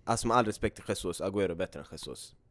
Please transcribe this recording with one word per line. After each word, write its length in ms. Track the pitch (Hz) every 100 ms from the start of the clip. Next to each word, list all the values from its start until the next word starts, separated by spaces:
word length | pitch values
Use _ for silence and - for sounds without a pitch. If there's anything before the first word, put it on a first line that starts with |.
Alltså, 240 | - 113 120
med 80 | 120
all 80 |
respekt 320 | 110 104 110 -
till 80 | -
Jesus, 320 | 98 92 85
Agüero 300 | 92 98 95
är 40 |
bättre 260 | 85 90 -
än 60 | 71
Jesus. 440 | 73 76 64 - - _